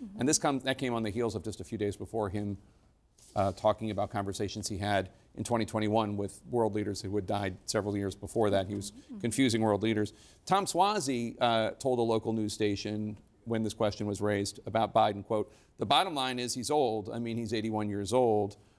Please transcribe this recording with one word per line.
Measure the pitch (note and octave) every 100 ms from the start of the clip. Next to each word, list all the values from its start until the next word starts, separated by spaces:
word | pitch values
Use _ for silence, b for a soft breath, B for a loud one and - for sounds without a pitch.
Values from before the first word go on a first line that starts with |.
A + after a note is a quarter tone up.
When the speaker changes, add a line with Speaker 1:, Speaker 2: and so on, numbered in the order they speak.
Speaker 1:
Mm-hmm. | A3+ -
Speaker 2:
And | C3
this | D#3
come-, | D#3 C3+
that | C3+ C3
came | C3
on | A#2
the | A2
heels | G#2+ A#2
of | G2+
just | A2 -
a |
few | F#2+ G#2+
days | G2+ G2
before | F#2+ A2 G2+
him, | G#2 G#2 G2 b b b _ _ _ - -
uh, | G2
talking | - G#2+ G#2 A2
about | G2 G2+
conversations | G#2 G2 F#2+ G2+ G#2+ G2+
he | F#2+
had | G#2 G2 F#2 b b -
in |
twenty | - A#2 G#2+
twenty-one | A2 G#2+ A2 G#2 G2+
with | G2+ - -
world | A#2+ A2 G#2
leaders | G2+ G2
who | F#2+ G#2
had | F2+
died | G#2 G2 F#2 -
several | A2 G2+ G2+
years | G2 -
before | G2 A#2+ G#2+
that. | G2 F#2+
He | G2+
was | G2+
Speaker 1:
Mm-hmm. | - - G#3+
Speaker 2:
confusing | A#2+ C3+ C3 A2+
world | A2 G2+
leaders. | A2 G#2+ G#2 B B B -
Tom | F#3+ F#3
Suozzi, | E3+ G3+ G#3+ C#3 B2 A#2 A2+
uh, | A#2+ A2+ A2
told | - C3+ B2
a |
local | A#2 A2 A#2
news | A2 G#2
station | - G#2 G2+ G#2 G#2+ G#2+ G#2 - _ A2+
when | A2+
this | G#2+
question | - G#2+ - G#2
was | G2
raised | G#2 G2+ G2+ - -
about | A2+ G#2
Biden, | A2+ G#2+ G2+
quote, | - A2 - b b -
"The | G2
bottom | D3 F#3 C#3+
line | C3 B2
is | B2 B2+
he's | A#2
old. | D3+ B2 A2 G2+
I | A#2
mean, | A#2 A#2
he's | A2
eighty-one | A2+ A2 G#2+ G#2
years | G2+ G2
old." | B2 A#2+ G#2+ G2+ - b